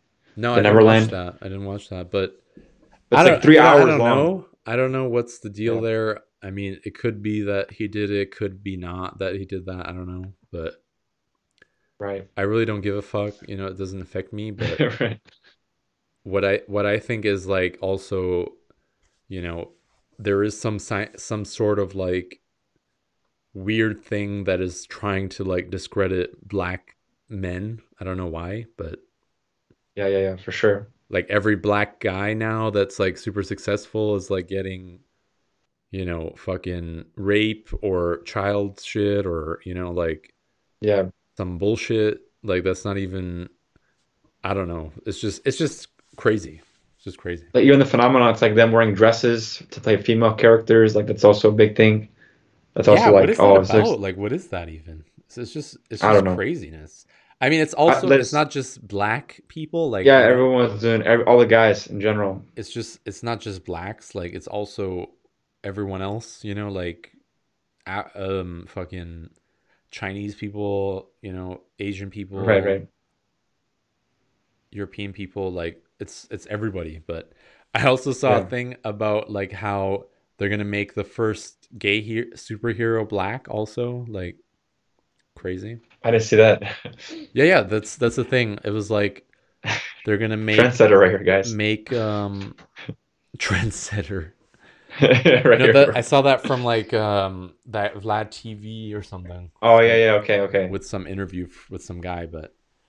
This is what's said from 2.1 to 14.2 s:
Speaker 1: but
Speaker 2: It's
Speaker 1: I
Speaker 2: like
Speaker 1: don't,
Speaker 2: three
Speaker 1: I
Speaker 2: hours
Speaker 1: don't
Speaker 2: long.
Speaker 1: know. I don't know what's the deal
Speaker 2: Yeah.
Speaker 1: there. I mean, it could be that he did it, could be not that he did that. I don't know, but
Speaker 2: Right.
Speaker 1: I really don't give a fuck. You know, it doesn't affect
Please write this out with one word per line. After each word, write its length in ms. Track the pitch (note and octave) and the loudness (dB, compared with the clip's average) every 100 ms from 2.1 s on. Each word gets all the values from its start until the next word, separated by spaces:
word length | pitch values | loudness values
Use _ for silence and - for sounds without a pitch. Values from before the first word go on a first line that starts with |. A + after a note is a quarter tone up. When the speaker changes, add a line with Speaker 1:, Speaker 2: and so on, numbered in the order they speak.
Speaker 1:
but 300 | G2+ F#2+ - _ - _ _ _ _ _ | -4 -4 -8 _ -20 _ _ _ _ _
Speaker 2:
It's 80 | D3 | 6
Speaker 1:
I 40 | |
Speaker 2:
like 100 | F3+ | 6
Speaker 1:
don't, 80 | D3+ | 6
Speaker 2:
three 160 | - B2+ | 8 10
Speaker 1:
I 20 | |
Speaker 2:
hours 240 | B2+ C#3+ C3 | 10 8 6
Speaker 1:
don't 140 | C#3+ | 4
Speaker 2:
long. 160 | A#2 C3 | 2 2
Speaker 1:
know. 300 | D#3+ F#3+ - _ - | 0 -2 -10 _ -8
I 100 | A#2+ | -4
don't 160 | C3 | -2
know 160 | C3 C3 | -2 -2
what's 300 | A#2+ A#2+ - | -4 -4 -12
the 120 | G#2+ | -16
deal 240 | G2 A2 A2+ | -6 -4 -2
Speaker 2:
Yeah. 60 | |
Speaker 1:
there. 380 | A2+ A2 A2 G#2+ _ _ | -2 -2 -4 -6 _ _
I 80 | G2 | -14
mean, 300 | G2 G2 F#2+ | -10 -10 -10
it 120 | G#2 - | -14 -6
could 260 | A#2+ G#2 | -6 -6
be 200 | G#2+ G#2+ | -6 -6
that 280 | G2+ G2 G2 | -4 -4 -6
he 160 | - G#2+ | -8 -8
did 220 | G#2 G2+ | -6 -4
it, 220 | G2+ G2 | -4 -6
could 320 | - G2+ F#2+ | -8 -10 -8
be 120 | G2+ F#2+ | -12 -10
not 440 | F2 F2+ F#2 - | -12 -10 -12 -8
that 160 | F#2+ F#2+ | -8 -8
he 100 | F#2+ | -10
did 220 | G2 F2+ | -10 -10
that. 200 | F2+ F2 | -12 -12
I 40 | |
don't 160 | F2+ F2+ | -12 -12
know, 260 | F2+ F#2+ F#2+ _ | -12 -14 -18 _
but 320 | F2 D#2+ - _ _ _ _ _ _ _ _ _ _ _ _ | -12 -12 -14 _ _ _ _ _ _ _ _ _ _ _ _
Speaker 2:
Right. 280 | G2+ G2 F#2+ - | -10 -10 -12 -6
Speaker 1:
I 60 | |
really 240 | G2+ A2 A2 | -2 0 -2
don't 160 | G#2 | -4
give 140 | G2+ G2+ | -4 -6
a 60 | |
fuck. 320 | - G#2 G#2 - - | -6 -6 -6 -8 -14
You 80 | G2 | -10
know, 120 | G2 | -10
it 100 | F#2+ | -10
doesn't 240 | F#2+ F#2+ | -12 -12
affect 320 | F2+ F#2+ | -10 -10